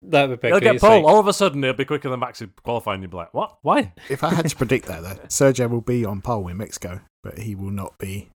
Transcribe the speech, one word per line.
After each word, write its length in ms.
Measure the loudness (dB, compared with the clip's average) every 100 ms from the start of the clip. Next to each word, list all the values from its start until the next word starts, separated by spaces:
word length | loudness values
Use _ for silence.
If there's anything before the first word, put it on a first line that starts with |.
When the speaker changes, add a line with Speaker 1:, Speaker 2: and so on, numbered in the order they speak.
Speaker 1:
that 260 | 2 2 2
would 120 | -2
be 80 | 2
Speaker 2:
He'll 80 | 4
Speaker 1:
great. 60 |
Speaker 2:
get 100 | 4
Speaker 1:
It's 80 | 6
Speaker 2:
pole. 180 | 6 8
Speaker 1:
like 20 |
Speaker 2:
All 160 | 8 6
of 80 | 6
a 40 |
sudden, 300 | 2 0 0
he'll 100 | -2
be 100 | -2
quicker 260 | -4 -4 -4
than 80 | -6
Max 240 | -8 -10
in 100 | -16 _
qualifying. 360 | -6 -4 -4 -8
You'll 120 | -8
be 40 | -12
like, 140 | -8
"What? 260 | -8 -8 _
Why?" 300 | 0 0 0 _ -10
Speaker 3:
If 140 | -4
I 100 | -2
had 140 | 0 -2
to 80 | -4
predict 300 | -2 -2 -2
that, 160 | -12
though, 100 | -12
Speaker 2:
<laughs> 140 | -16 -8
Speaker 3:
Sergio 420 | 2 2 2 -2
will 100 | -2
be 240 | -2 -2
on 160 | -2 -6
pole 280 | -6 -6 -6
in 80 | -8
Mexico, 440 | -10 -12 -12 -14 _ _
but 160 | -16 -12
he 160 | -10
will 160 | -10 -8
not 260 | -8 -10 _
be 300 | -10 -10 -14